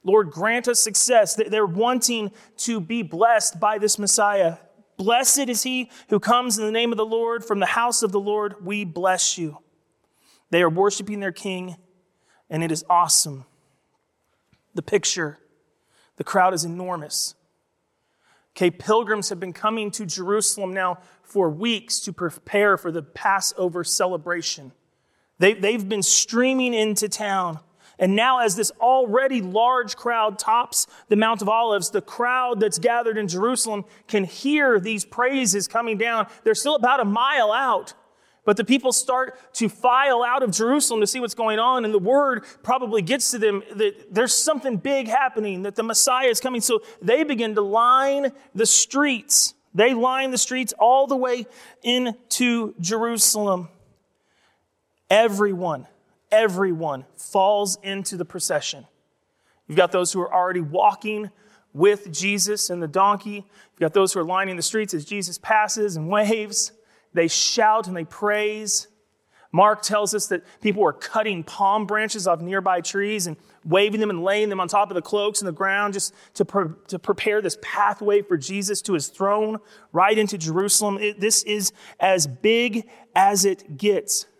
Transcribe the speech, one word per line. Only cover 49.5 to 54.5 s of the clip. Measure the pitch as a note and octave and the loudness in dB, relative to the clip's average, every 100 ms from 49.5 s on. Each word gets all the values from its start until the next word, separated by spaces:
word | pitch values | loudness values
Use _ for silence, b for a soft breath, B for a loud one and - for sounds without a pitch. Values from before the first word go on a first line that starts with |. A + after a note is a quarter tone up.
| - _ | -6 _
They | E3+ A#3 | 2 4
line | A#3+ B3+ C4 C4+ | 4 0 0 -2
the | B3+ | -2
streets | - B3+ A#3 - | -2 -2 -4 2
all | A3 C4 C4+ | 4 4 2
the | C4+ | 0
way | B3+ B3 A3+ B B B | 0 -2 -6 B B B
into | A#3 B3 B3 A3 _ - B3 A#3 A3 - | -2 0 -2 -6 _ 0 0 0 -4 -6
Jerusalem. | E3+ A3 A#3 A3+ - G#3+ G3+ F#3 E3+ _ _ _ _ _ _ _ _ | -4 -2 -2 0 0 2 0 -2 -4 _ _ _ _ _ _ _ _